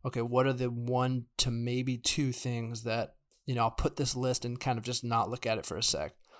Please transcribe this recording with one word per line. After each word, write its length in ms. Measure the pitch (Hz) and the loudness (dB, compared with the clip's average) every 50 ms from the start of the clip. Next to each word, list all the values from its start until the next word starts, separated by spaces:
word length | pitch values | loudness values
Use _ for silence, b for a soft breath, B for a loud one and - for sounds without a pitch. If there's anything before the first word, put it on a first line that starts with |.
| B | B
okay, 160 | 131 - 123 | -4 -2 0
what 260 | 117 120 120 127 131 135 | 0 4 4 4 6 6
are 60 | 131 | 4
the 160 | 123 127 123 | 2 0 -2
one 560 | 120 120 120 120 123 123 127 127 131 127 120 - _ - | -2 -2 -2 0 2 2 2 2 2 0 -2 -4 _ 0
to 140 | - 127 | 0 2
maybe 460 | 117 117 117 120 123 127 127 131 127 120 | 2 0 0 0 0 0 0 0 -2 0
two 340 | - - - - 143 127 | 0 0 0 2 0 0
things 520 | 120 - - - 120 117 117 113 120 113 113 | 0 -2 -4 -4 -4 -4 -4 -6 -8 -6 -4
that, 320 | 117 113 117 117 - - _ _ _ _ _ _ | -2 -2 -2 -2 -4 -8 _ _ _ _ _ _
you 100 | - 127 | -4 0
know, 60 | 120 | 2
I'll 100 | 117 113 | 2 2
put 260 | - - - 151 - - | 2 0 -2 -2 0 0
this 180 | 143 120 - | -2 -2 0
list 300 | 127 127 127 123 - - | 0 0 0 0 0 -2
and 140 | 120 120 120 | -4 -6 -2
kind 180 | - 131 123 117 | 0 0 0 0
of 60 | - | -2
just 200 | 123 123 - - | -4 -4 -4 -2
not 260 | 120 117 117 113 92 | 0 2 2 2 2
look 160 | 120 127 - | -2 -4 -2
at 120 | 117 110 107 | -2 -2 0
it 80 | - | -2
for 120 | - 82 87 | -4 -4 0
a 60 | - | 0
sec. 300 | - - 73 76 76 - _ B B B B | 0 2 0 -2 -4 -6 _ B B B B